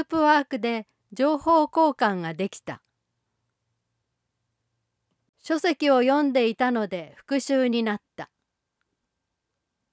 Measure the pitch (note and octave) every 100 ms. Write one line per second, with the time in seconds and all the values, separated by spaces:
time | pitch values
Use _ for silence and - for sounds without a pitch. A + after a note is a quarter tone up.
0 | D#4 E4 D4+ D4+ C#4 C4 A#3 A3+ - _
1 | _ G3+ C#4 D4+ D#4 E4 D4+ E4 D#4+ B3+
2 | A3 F#3 E3 D#3+ G3 - - B2 _ _
3 | _ _ _ _ _ _ _ _ _ _
4 | _ _ _ _ _ _ _ _ _ _
5 | _ _ _ _ - D#4 F#4 D#4 C#4+ C4
6 | B3 C#4+ C#4+ B3+ A#3 A3 B3+ A#3+ G#3 F#3
7 | D3+ - - C#4 - C4+ B3+ A#3 A3 G#3
8 | _ - D3+ _ _ _ _ _ _ _
9 | _ _ _ _ _ _ _ _ _